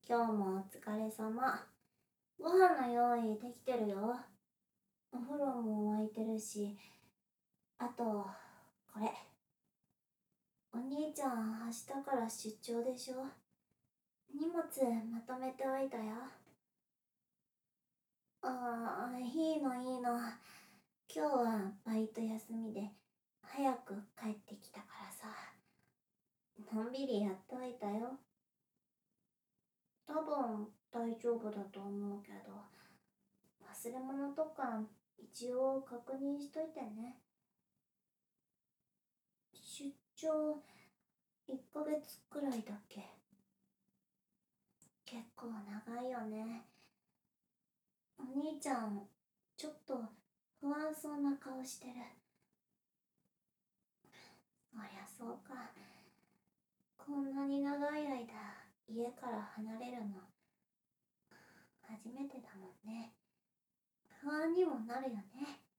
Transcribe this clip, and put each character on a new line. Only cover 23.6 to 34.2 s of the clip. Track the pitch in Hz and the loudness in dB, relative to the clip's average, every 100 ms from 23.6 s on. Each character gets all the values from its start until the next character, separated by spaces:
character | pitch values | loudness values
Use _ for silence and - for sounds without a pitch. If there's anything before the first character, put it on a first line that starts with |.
| 277 | 4
く | 254 - 202 202 - | 4 -2 -8 -8 -6
帰 | 220 | -4
っ | 214 | -4
て | - | -10
き | 208 - | -16 -14
た | 202 | -16
か | - - | -14 -14
ら | 196 | -12
さ。 | - 214 - - - _ _ _ _ _ _ _ _ _ - 208 | -12 -10 -10 -12 -18 _ _ _ _ _ _ _ _ _ -20 -4
の | 220 | -2
ん | 233 | 0
び | 262 269 | 0 2
り | 208 | 2
や | 202 | 2
っ | 190 - | 0 -6
と | 254 | -6
い | 254 | -6
た | 240 208 | -4 -2
よ。 | 208 240 269 _ _ _ _ _ _ _ _ _ _ _ _ _ _ _ _ _ _ - | 0 -2 -6 _ _ _ _ _ _ _ _ _ _ _ _ _ _ _ _ _ _ -2
多 | 302 | -2
分 | 311 285 240 214 208 - _ | 2 2 2 0 -6 -12 _
大 | 240 233 226 | -2 -2 0
丈 | 240 | 2
夫 | 226 214 | 2 0
だ | 202 | -4
と | 196 196 | -6 -6
思 | 202 202 202 202 | -4 -2 -2 -4
う | |
け | 202 | -10
ど、 | 196 202 202 - - - - _ _ _ _ _ _ | -16 -14 -14 -16 -20 -20 -20 _ _ _ _ _ _
忘 | - - 233 | -18 -10 -6
れ | 254 | -6
物 | 262 277 | -4 -2